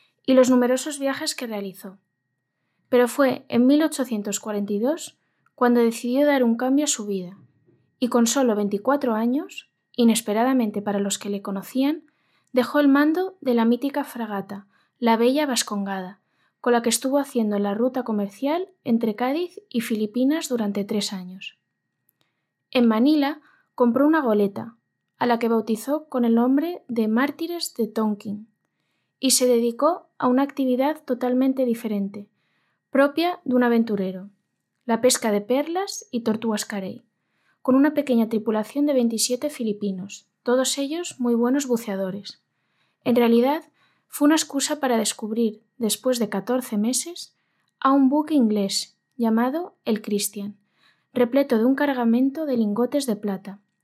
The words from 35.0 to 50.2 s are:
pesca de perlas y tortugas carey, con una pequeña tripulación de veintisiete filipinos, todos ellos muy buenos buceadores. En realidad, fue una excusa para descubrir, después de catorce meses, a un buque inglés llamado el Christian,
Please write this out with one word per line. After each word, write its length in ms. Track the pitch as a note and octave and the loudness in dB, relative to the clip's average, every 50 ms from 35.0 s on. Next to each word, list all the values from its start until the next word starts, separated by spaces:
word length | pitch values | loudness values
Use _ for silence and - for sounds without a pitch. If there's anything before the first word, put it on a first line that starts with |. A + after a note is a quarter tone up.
pesca 300 | A#3 B3+ B3+ - A#3+ A3+ | 2 2 2 2 0 0
de 100 | G#3 G3+ | 0 0
perlas 640 | G3+ - B3 C#4 D4+ D#4+ E4+ F#4 G4+ G4 - - - _ | 0 0 -2 -2 -2 -2 -4 -6 -6 -6 -8 -12 -12 _
y 120 | - A#3 | -8 -4
tortugas 440 | A#3 A#3+ G#3 A3+ B3 A3+ G#3+ G#3 - | -2 -2 -2 -2 -2 -4 -4 -4 -4
carey, 380 | - G#3+ G3 F#3+ F#3+ - - _ _ _ _ _ _ _ _ _ _ _ _ | -6 -8 -8 -8 -10 -12 -14 _ _ _ _ _ _ _ _ _ _ _ _
con 140 | - - B3+ | 0 2 4
una 180 | C4+ C#4+ D4+ D4+ | 4 4 4 2
pequeña 340 | D4 C#4+ C4+ B3 A3+ A3+ A3+ | 0 0 2 2 2 2 2
tripulación 600 | A#3 G#3+ A3+ A#3 A3 G#3+ G#3 - - C#4+ D4 D4 | 0 -2 -2 -2 -2 -2 -2 -4 -2 -2 0 2
de 60 | C#4 | 2
veintisiete 580 | B3+ A#3 A3+ A3+ G#3+ - - B3 A#3+ D4+ D4 | 2 2 2 0 0 -2 -2 -2 -2 -4 -6
filipinos, 720 | D4 - A#3+ A3 G3+ G3+ G#3 G3+ F#3+ F#3 F#3+ G3+ - - - _ _ _ | -6 -4 -4 -4 -4 -4 -4 -6 -4 -6 -8 -12 -14 -18 -20 _ _ _
todos 380 | - A#3+ B3 C4 B3+ B3 - C#4+ | -2 0 0 2 0 0 -2 -4
ellos 400 | C#4 C4+ D#4 E4+ F4 - - - | -4 -4 -6 -6 -8 -8 -8 -4
muy 160 | B3 A#3+ A#3 | -2 0 2
buenos 320 | A3+ A#3+ B3 C4+ D4 C#4 B3 | 2 2 2 2 0 0 0
buceadores. 760 | A#3+ A3+ A#3 G#3+ G3 F#3+ G3 F#3 F#3+ G#3 G3 - - _ _ _ _ _ _ _ _ _ _ _ _ _ - | -2 -2 -2 -4 -6 -4 -4 -6 -6 -8 -12 -14 -18 _ _ _ _ _ _ _ _ _ _ _ _ _ -2
En 120 | B3 A#3 | 0 2
realidad, 500 | A#3+ A#3+ A#3 A#3 A#3 B3 C4+ D4+ D#4+ - _ _ _ _ _ _ _ _ _ | 4 4 4 4 4 4 2 0 -2 -4 _ _ _ _ _ _ _ _ _
fue 200 | - - D4 D4 | -2 2 4 4
una 80 | D#4+ | 4
excusa 440 | D#4 - - C#4+ C#4 C4+ - D4+ D4+ | 4 2 -2 -4 -4 -4 -2 -2 -2
para 180 | C#4 B3+ A#3+ A3 | 0 0 2 0
descubrir, 640 | G#3+ - - - A3 G#3 A3 A#3 A#3 G#3+ A3 - _ _ _ - | 0 -2 -4 -6 -8 -6 -2 0 0 0 -2 -6 _ _ _ -4
después 420 | A#3 G#3 - - - B3+ B3+ A#3+ | -4 -2 -2 -2 0 0 0 0
de 100 | A3+ A#3 | 0 -2
catorce 480 | G#3+ G3 F#3+ - B3 B3+ B3 - A3 G3+ | -2 -4 -2 -2 -2 -2 -2 -2 -2 -2
meses, 580 | G#3+ A#3+ B3+ - - E4+ F4 - - - _ _ _ _ _ _ _ _ _ - | 0 0 -2 -2 -4 -8 -10 -14 -16 -18 _ _ _ _ _ _ _ _ _ -2
a 100 | - C4+ | 2 4
un 160 | C#4 C#4 C4+ B3+ | 4 6 4 4
buque 260 | C#4+ D4+ D4+ D4+ D#4+ | 4 2 0 2 2
inglés 640 | C#4 A#3 G#3+ G#3 G#3 G3 G3 - - - - _ _ _ _ _ - | 2 2 2 2 0 -2 -2 -4 -6 -6 -8 _ _ _ _ _ -2
llamado 580 | A#3 A3 A3 A3+ A#3+ C4 C#4 E4 F4+ - - _ - | 0 0 2 2 2 0 -2 -4 -6 -8 -14 _ -4
el 180 | B3 A3 G#3+ | -4 -4 -4
Christian, 540 | - G3+ G#3 G3+ | -4 -4 -4 -2